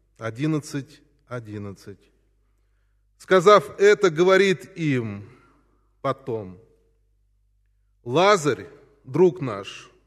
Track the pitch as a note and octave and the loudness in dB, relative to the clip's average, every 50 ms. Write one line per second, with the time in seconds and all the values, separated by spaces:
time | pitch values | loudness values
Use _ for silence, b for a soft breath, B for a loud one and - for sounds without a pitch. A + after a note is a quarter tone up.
0 | _ _ _ _ A2+ A2+ A2 A#2 D3 D#3 D#3 D3+ - - - C#3 B2+ - - - | _ _ _ _ -12 -12 -10 -6 -6 -4 -4 -4 -6 -8 -10 -10 -12 -12 -18 -20
1 | _ _ _ _ _ _ B2 B2 A2+ G#2+ G#2 G#2 G2+ G2+ F#2+ - - G#2+ G2 - | _ _ _ _ _ _ -16 -14 -14 -14 -14 -14 -14 -14 -16 -18 -20 -20 -20 -20
2 | _ _ _ _ _ _ _ _ _ _ _ _ _ _ _ _ _ _ _ _ | _ _ _ _ _ _ _ _ _ _ _ _ _ _ _ _ _ _ _ _
3 | _ _ _ _ - - F#3 F#3+ E3 G3+ G#3 F#3+ - - - - G3 G#3 G#3 G3+ | _ _ _ _ -4 0 0 4 6 8 6 6 4 0 -2 2 4 4 4 4
4 | G3+ F#3 D3+ D#3 F3+ F#3 F#3+ F#3+ G3+ G3 F3+ - - - - E3 E3 D3 C3+ B2 | 2 0 2 2 2 4 4 4 4 2 0 -2 -6 -14 -12 -6 -4 -2 -2 -2
5 | A2+ G#2+ G2+ G2+ G#2 b b b b b b b b b b b b _ _ _ | -4 -6 -10 -12 -14 b b b b b b b b b b b b _ _ _
6 | - C#3 C3 - - - A#2 A2 G2+ F2+ F2 F2+ _ _ _ _ _ _ _ _ | -8 -6 -6 -6 -8 -10 -10 -10 -10 -14 -18 -20 _ _ _ _ _ _ _ _
7 | _ _ _ _ _ _ _ _ _ _ _ _ _ _ _ _ _ _ _ _ | _ _ _ _ _ _ _ _ _ _ _ _ _ _ _ _ _ _ _ _
8 | _ A#2+ B2 D#3 F#3 G3+ G#3 F#3 C#3+ D3 A2+ G2 F#2+ - - - _ _ _ _ | _ -4 -2 0 2 2 2 2 0 -2 -4 -4 -8 -16 -20 -20 _ _ _ _
9 | _ C3+ B2+ D#3 F#3 F3+ - - C#3 B2+ G#2 G2 G2+ - - - - - _ _ | _ -8 0 2 2 2 2 -2 -8 -8 -8 -10 -12 -14 -18 -20 -20 -20 _ _
10 | _ | _